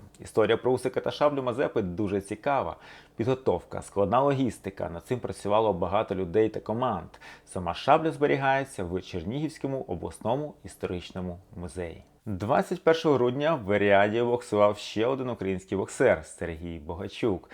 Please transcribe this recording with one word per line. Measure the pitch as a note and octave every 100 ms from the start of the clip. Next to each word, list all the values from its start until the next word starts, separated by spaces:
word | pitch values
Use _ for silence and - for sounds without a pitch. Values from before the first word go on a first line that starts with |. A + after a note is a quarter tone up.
| - -
Історія | - - G#2 A2
про | A#2+
Усика | B2+ B2+ B2
та | B2
шаблю | A#2+ D3 C#3+
Мазепи | B2+ A2+ E3 C3
дуже | F#2+ F2 G#2 G2+
цікава. | F#2+ G#2 - C#3 F2+ D#2 - - - -
Підготовка, | A2+ C3 - F2+ - G2
складна | - - G2 A#2+
логістика. | C#3+ C3+ C3 - G2 - F#2
Над | E2+ -
цим | A#2+
працювало | - - G2 G#2 A2
багато | F#2 F2+ G2+ A2
людей | F#2+ F#2 F#2+ A2
та | -
команд. | - A2 B2+ G2 E2+ - - -
Сама | - F#2+ F2
шабля | E2+ - D3+ D#3+
зберігається | C#3 C#3+ C#3 C3+ C3+ C3+ -
в | F2+ F2+
Чернігівському | - F#2 E2 C3+ D#3 - C#3 C3+ -
обласному | F2 F2 - G#2+ C3 D3+ -
історичному | F#2+ - F#2+ F2+ - F#2 F2+ F2+ - -
музеї. | F2 F#2 E2+ D#2+ - _ -
Двадцять | F#2+ G#2 D#3 G3 F3
першого | - D#3+ E3
грудня | C3+ B2 B2+ D3 D#3+
в | F#2+ G2+
Ріаді | G2+ G2 G#2 A2
боксував | A#2+ A#2+ - G#2 G#2 G2+
ще | - - A2+
один | C3+ B2+
український | A2+ F#2+ F#2 - G2
боксер | - - B2+ F2
Сергій | D#2 - E2+ D#2+ F2 E2+
Богачук. | D#2 F2 G2+ - B2 F2+ -